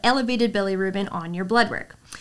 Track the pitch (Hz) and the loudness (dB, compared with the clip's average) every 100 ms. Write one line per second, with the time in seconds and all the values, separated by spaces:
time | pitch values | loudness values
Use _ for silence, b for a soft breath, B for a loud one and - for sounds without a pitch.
0 | 240 269 240 247 233 202 196 190 190 196 | 2 2 2 2 2 2 0 0 0 -2
1 | 196 175 165 175 190 233 220 101 - - | -4 -6 -6 -6 0 2 2 -2 -10 -18
2 | B B | B B